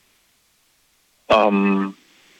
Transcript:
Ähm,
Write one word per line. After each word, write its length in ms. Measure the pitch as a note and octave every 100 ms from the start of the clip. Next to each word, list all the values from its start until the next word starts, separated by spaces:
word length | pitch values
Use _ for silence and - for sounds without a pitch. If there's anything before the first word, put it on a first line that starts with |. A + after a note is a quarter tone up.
| _ _ _ _ _ _ _ _ _ _ _ _ -
Ähm, 640 | A2 G#2 G2+ G2 G2 G2 - _ _ _ _